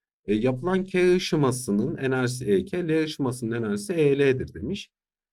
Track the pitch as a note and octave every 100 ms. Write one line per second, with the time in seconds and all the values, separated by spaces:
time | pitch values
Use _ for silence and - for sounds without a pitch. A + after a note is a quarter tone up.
0 | _ _ - G#2+ B2 B2+ F3 F#3+ F#3 F#3
1 | F3+ F3+ F#3 D#3+ C3+ B2+ - G2+ B2+ -
2 | C3 C3 B2 - G2+ F#2+ F#2 F3+ E3+ D#3+
3 | D#3 D#3 C3 B2 A2+ A#2 A2 G#2 - E3+
4 | C#3+ C#3 C#3 B2+ D#2 D#2+ A#2 G3+ - _
5 | _ _ _